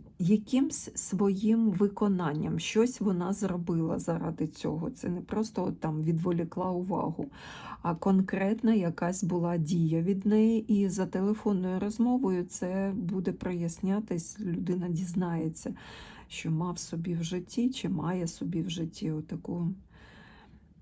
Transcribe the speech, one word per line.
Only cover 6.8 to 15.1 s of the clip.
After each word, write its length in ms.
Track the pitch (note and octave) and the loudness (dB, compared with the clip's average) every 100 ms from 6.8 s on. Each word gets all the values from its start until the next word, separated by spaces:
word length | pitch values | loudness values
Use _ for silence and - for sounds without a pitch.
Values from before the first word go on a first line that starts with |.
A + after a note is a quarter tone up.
| F#3 - - - C#4 - - - - - | -2 0 -2 -2 -8 -10 -16 -14 -14 -6
а 140 | E3+ E3 | -4 0
конкретна 800 | G3 F#3+ F#3+ F#3+ F#3+ A3 A3+ | 4 4 4 0 0 2 4
якась 500 | A3 E3+ E3 F3 F#3 | 4 2 0 -2 0
була 340 | E3 F3+ F3 F3 | 0 0 2 0
дія 440 | D3+ E3+ D#3+ E3 | 2 2 4 2
від 240 | E3+ G3 G3+ | 2 2 4
неї. 480 | G#3+ A3 A3+ - | 6 6 4 2
І 160 | G3+ G3 | 2 2
за 160 | F#3 F3+ | 0 -2
телефонною 720 | F#3 G3+ G#3+ G#3+ F#3+ F#3 F#3 | 0 0 0 0 0 0 0
розмовою 640 | G3+ G#3 A#3+ B3+ G3 F3+ | -2 2 2 4 2 0
це 500 | F3+ - F3+ F#3+ G3 F#3+ | -2 -4 -2 0 0 -2
буде 360 | F3 F#3+ F3+ | -2 -2 -2
прояснятись, 1080 | - F3+ F3 E3+ - F#3+ G3+ G#3+ F3 - - | -2 -2 -2 -2 -2 0 0 0 -4 -6 -8
людина 500 | G3 F3+ F3+ F3+ F3 | -4 -2 0 -2 0
дізнається, 840 | E3 F3+ | -2 -2